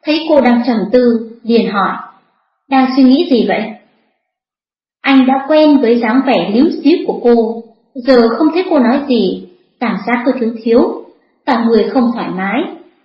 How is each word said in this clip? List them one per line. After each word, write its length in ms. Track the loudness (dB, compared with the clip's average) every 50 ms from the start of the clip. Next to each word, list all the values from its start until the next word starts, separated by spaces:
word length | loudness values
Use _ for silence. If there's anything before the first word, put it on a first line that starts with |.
| _
Thấy 220 | -2 -4 -4 0 0
cô 120 | 2 2
đang 200 | 4 2 0 0 0
trầm 100 | -2 -2 -2 -2 0
tư, 400 | 0 2 2 2 0 0 -4 -10 -16 -14 _
liền 280 | 0 0 0 0 0
hỏi, 260 | -2 -2 -4 -4 -4 -8 -14 -18 _ _ _ _ _ _ _ _ _ _ _ _
"Đang 180 | 0 0 0 0 2
suy 80 | 2 4
nghĩ 240 | 4 4 2 2 0
gì 140 | 0 0 0
vậy?" 240 | 0 -2 -4 -6 -8 -10 -16 _ _ _ _ _ _ _ _ _ _ _ _ _ _ _ _ _ _ _ _ _ _ _ _
Anh 240 | -2 2 2 4 4
đã 80 | 2 0 -2 0
quen 340 | 0 2 4 4 4 4 4
với 180 | 4 2 2 0
dáng 220 | 0 0 0 0 0
vẻ 260 | 2 0 0 0 -2 0
líu 120 | 2 2 2 0 0 0
xíu 140 | 0 2 2 0
của 120 | -6 -6 0 2
cô, 400 | 2 4 4 2 -2 -4 -10 -14 -18 _ _ _ _ _
giờ 360 | -8 0 2 4 4 4 2 0
không 100 | 0 0 0 0
thấy 120 | -2 -2 0
cô 100 | 0 2
nói 200 | 2 2 0 -2 -2
gì, 400 | -2 -2 0 0 -2 -4 -6 -12 -18 _ _ _ _ _ _
cảm 180 | -6 -6 -6 -6 -4
giác 160 | -4 -4 -2 -2
cứ 60 | -4 -2 -2
thiếu 120 | -4 -6 -6 -6 -2
thiếu, 420 | 0 2 2 2 0 -4 -10 -14 -20 _ _ _ _ _ _ _
cả 180 | -4 -2 -2 0
người 260 | 2 2 2 0 0
không 220 | -2 -2 -2 -2 -2
thoải 160 | -6 -8 -8
mái. 340 | -8 -6 -6 -6 -4 -6 -6 -8 -10 -16 -20 _ _ _